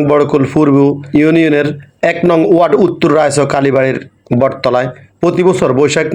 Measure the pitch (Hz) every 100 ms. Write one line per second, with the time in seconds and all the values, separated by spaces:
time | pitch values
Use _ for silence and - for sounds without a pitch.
0 | 147 147 143 151 135 151 151 139 143 143
1 | - 147 156 165 160 147 147 147 - _
2 | 170 170 175 165 160 170 165 208 175 -
3 | 170 156 147 139 139 143 139 131 131 123
4 | - _ - 123 131 - 127 123 135 -
5 | - - 170 170 180 180 160 127 143 160
6 | 156